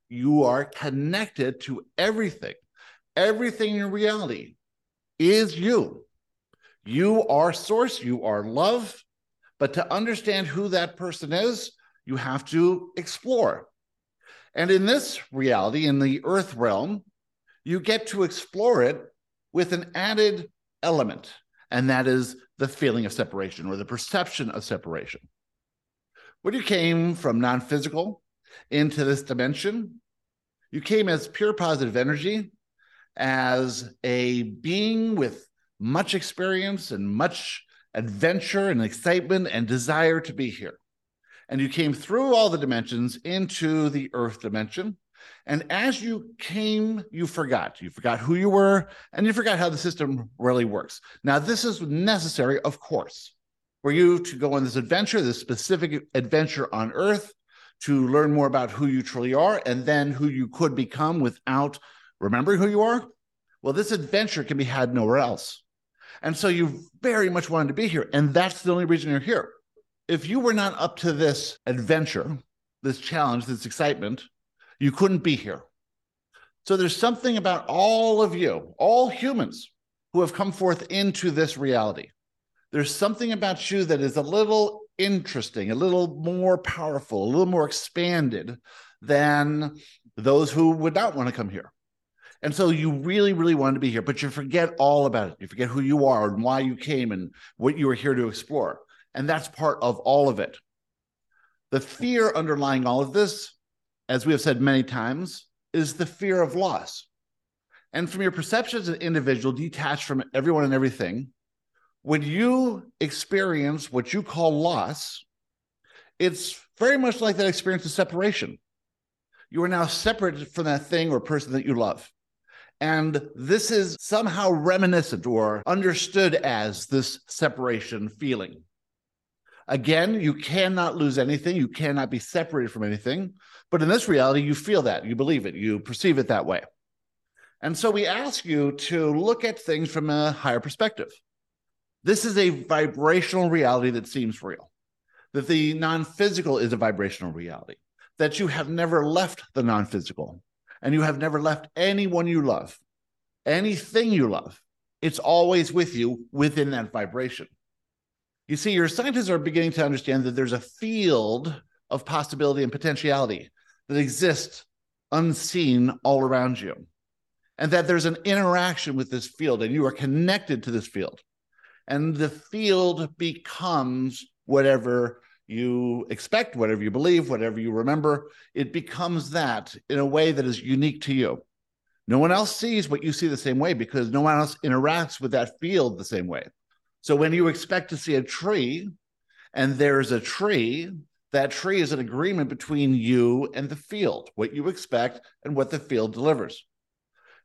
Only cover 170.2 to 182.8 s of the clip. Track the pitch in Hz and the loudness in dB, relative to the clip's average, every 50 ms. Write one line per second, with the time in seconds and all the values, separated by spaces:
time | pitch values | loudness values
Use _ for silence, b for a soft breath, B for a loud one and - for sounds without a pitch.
170.2 | 175 185 196 202 202 - 139 113 - 123 117 110 110 - - 98 90 - - - | 2 2 0 -2 -2 -4 -6 -4 -4 -4 -4 -4 -6 -6 -6 -8 -8 -8 -10 -16
171.2 | _ _ _ _ _ _ b b b b b b b - 139 143 151 160 156 143 | _ _ _ _ _ _ b b b b b b b -6 -4 -2 -2 -2 0 0
172.2 | 156 147 151 - - _ 208 220 220 202 190 185 180 175 170 156 160 147 - - | -2 -2 -4 -10 -14 _ -6 -2 0 2 2 4 4 2 0 -2 -6 -8 -6 -6
173.2 | 170 165 147 170 - - - - 170 180 170 143 127 127 127 131 131 131 127 - | -6 -6 -6 -8 -12 -16 -12 -6 -4 -2 0 0 0 -2 -2 -2 -4 -4 -6 -10
174.2 | - _ _ _ _ - 139 139 135 135 135 123 113 123 123 123 120 117 117 b | -16 _ _ _ _ 2 2 4 6 6 4 2 2 0 0 0 0 -2 -4 b
175.2 | b b b b b - 110 113 123 123 123 123 123 120 120 120 - - 113 - | b b b b b -10 -6 -4 -2 -2 -2 -2 -2 -2 -2 -4 -6 -8 -10 -10
176.2 | - - - 220 247 - - 120 110 107 107 104 107 107 98 131 156 180 175 165 | -4 -2 0 0 0 -2 -2 -2 0 0 0 0 -2 -2 -2 2 4 4 4 4
177.2 | 151 131 127 107 113 113 107 113 113 117 110 110 117 135 151 156 151 151 147 143 | 2 0 -2 -2 -2 -4 -4 -4 -4 -2 -2 0 0 0 0 2 2 2 0 0
178.2 | 147 B B B B B B - 139 - 156 170 165 - - 139 180 175 170 160 | -4 B B B B B B -6 -6 -4 -4 -8 -8 -8 -8 -6 -4 -4 -4 -4
179.2 | 131 131 151 170 151 127 113 107 98 - - 104 - - 147 139 139 139 143 156 | -4 -4 -2 -2 0 0 -2 -4 -6 -10 -18 -16 -6 -2 0 0 0 2 4 4
180.2 | 160 160 147 139 127 127 117 - - 127 135 135 147 151 - - - 139 135 131 | 4 4 4 2 0 -2 -2 -4 -2 0 2 2 2 2 0 -2 -4 -2 0 0
181.2 | 120 67 62 - - _ _ _ _ _ _ _ _ _ _ _ _ - 120 135 | 0 0 -2 -4 -10 _ _ _ _ _ _ _ _ _ _ _ _ 2 4 4
182.2 | 156 170 185 202 214 - - - 220 233 226 208 | 6 6 4 2 2 0 -4 -4 -2 0 0 0